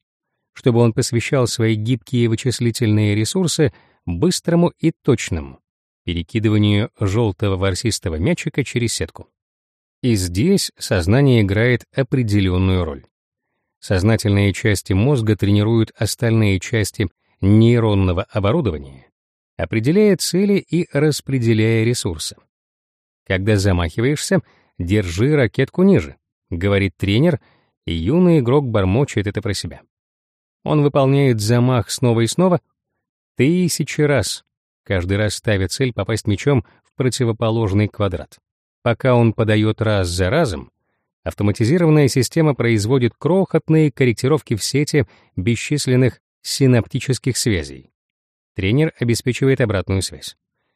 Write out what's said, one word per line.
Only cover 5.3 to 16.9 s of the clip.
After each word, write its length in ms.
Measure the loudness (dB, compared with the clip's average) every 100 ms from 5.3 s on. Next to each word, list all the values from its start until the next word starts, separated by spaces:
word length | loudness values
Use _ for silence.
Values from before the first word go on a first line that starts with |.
| -8 -8 -16 _ _ _ _
перекидыванию 840 | -8 -6 -4 -2 0 2 2 2 -2 -4
желтого 580 | -4 -2 -2 -2 -4 -2
ворсистого 600 | -2 -2 -4 -4 -6 -4
мячика 480 | -2 -2 -4 -6
через 280 | -6 -4 -4
сетку. 360 | -4 -8 -12 -20 _ _ _ _ _ _ _
И 120 | -2
здесь 580 | -2 -2 -2 0 0 -2 -10
сознание 640 | -4 -2 2 2 4 4
играет 420 | 2 0 0 -2 -4
определенную 920 | -6 -2 -2 0 0 2 2 2 0 -2
роль. 180 | -8 -14 _ _ _ _ _ _ _
Сознательные 760 | -4 0 2 2 2 2 2
части 400 | 0 -2 -2 0
мозга 420 | 0 2 0 0 0
тренируют 560 | 2 2 2 0 0
остальные 640 | -2 -6 -2 0 2 2 0
части 520 | -2 -4 -2